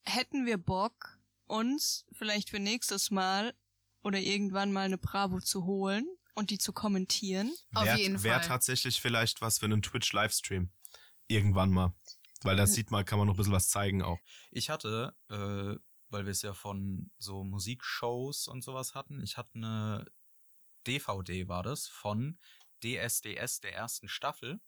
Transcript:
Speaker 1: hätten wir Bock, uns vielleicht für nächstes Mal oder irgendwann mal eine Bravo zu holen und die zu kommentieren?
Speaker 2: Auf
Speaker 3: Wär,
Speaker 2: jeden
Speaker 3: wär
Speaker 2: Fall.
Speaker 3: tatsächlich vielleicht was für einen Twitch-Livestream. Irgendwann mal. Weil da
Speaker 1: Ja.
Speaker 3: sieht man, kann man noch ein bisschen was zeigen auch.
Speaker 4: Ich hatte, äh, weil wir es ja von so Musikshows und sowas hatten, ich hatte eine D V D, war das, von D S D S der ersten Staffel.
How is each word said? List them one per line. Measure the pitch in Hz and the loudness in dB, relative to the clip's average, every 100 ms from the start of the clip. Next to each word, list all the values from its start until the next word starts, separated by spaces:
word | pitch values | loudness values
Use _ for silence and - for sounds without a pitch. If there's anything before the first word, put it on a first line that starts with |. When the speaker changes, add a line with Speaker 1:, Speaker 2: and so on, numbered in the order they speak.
| - | -2
Speaker 1:
hätten | 220 254 277 240 | -4 -2 0 2
wir | 208 | 2
Bock, | 170 185 214 _ - - _ _ _ | 2 2 0 _ -18 -18 _ _ _
uns | 220 240 285 - - - | 0 2 2 0 -2 -8
vielleicht | - 214 208 - | -6 -2 -2 -2
für | 208 | -2
nächstes | 202 240 - 196 - | 0 0 0 0 0
Mal | 196 185 196 226 - _ _ _ _ | 2 2 2 0 -6 _ _ _ _
oder | 202 196 | -2 0
irgendwann | 190 202 202 190 196 | 2 0 2 2 2
mal | 196 196 | 2 2
eine | 185 | 0
Bravo | - 196 196 185 | -2 0 0 0
zu | - 196 180 | -2 -2 0
holen | 196 190 202 311 370 _ | 0 0 0 -2 -8 _
und | - 208 | -6 -4
die | 208 | -2
zu | - | -2
kommentieren? | - 214 190 185 - 190 190 226 339 _ | -2 0 0 2 0 0 0 -2 -4 _
Speaker 2:
Auf | 220 | 2
Speaker 3:
Wär, | 208 226 | 4 4
Speaker 2:
jeden | 196 190 | 2 2
Speaker 3:
wär | 107 123 | 2 2
Speaker 2:
Fall. | 170 | 2
Speaker 3:
tatsächlich | 127 - 127 127 - | 0 2 0 0 0
vielleicht | 123 117 113 - | 2 2 2 0
was | 113 - | 0 2
für | 107 | 2
einen | 107 | 2
Twitch-Livestream. | - 123 - 101 107 - - 95 90 _ - - - _ _ | 0 -2 0 2 2 0 -2 0 -2 _ -20 -20 -20 _ _
Irgendwann | 110 101 95 95 | 4 6 6 6
mal. | 92 90 - - - - - | 6 4 0 -18 -20 -20 -4
Weil | 95 95 | 2 6
da | |
Speaker 1:
Ja. | 101 | 6
Speaker 3:
sieht | 107 107 | 4 2
man, | 104 | 0
kann | 95 107 | 2 4
man | 101 | 4
noch | |
ein | 95 | 4
bisschen | 101 | 4
was | 95 - | 4 4
zeigen | 101 101 95 | 2 2 2
auch. | 87 85 - - - | 0 -4 -8 -20 -10
Speaker 4:
Ich | - - | -6 -4
hatte, | 156 107 110 123 - _ | -4 -2 -2 -4 -8 _
äh, | 107 101 101 98 104 _ _ _ | -4 -2 -2 -4 -6 _ _ _
weil | 104 | -6
wir | 98 | -2
es | 95 | -4
ja | 104 | -4
von | 98 101 98 98 95 - _ | -8 -8 -4 -4 -6 -8 _
so | 101 98 | -8 -6
Musikshows | 95 98 95 120 - - 120 123 135 147 - | -6 -6 -6 -6 -6 -4 -4 -4 -4 -6 -8
und | 131 | -10
sowas | 123 131 131 135 | -10 -8 -8 -10
hatten, | - 139 | -12 -10
ich | 104 - | -8 -8
hatte | - | -10
eine | 113 113 110 107 104 - _ _ _ _ _ _ _ - | -8 -4 -2 -2 -4 -8 _ _ _ _ _ _ _ -4
D | 135 | -4
V | - 98 | -2 -6
D, | 90 92 92 | -4 -4 -2
war | 90 | -4
das, | 92 147 - | -4 -6 -8
von | - 104 104 135 165 - - - _ | -8 -4 -2 -2 -8 -20 -20 -20 _
D | 113 117 | -6 -4
S | 117 - | -2 -4
D | 110 - | -4 -6
S | 127 - | -6 -6
der | 101 92 | -8 -8
ersten | 117 - 98 | -8 -8 -8
Staffel. | - 139 - 117 190 | -6 -6 -6 -8 -10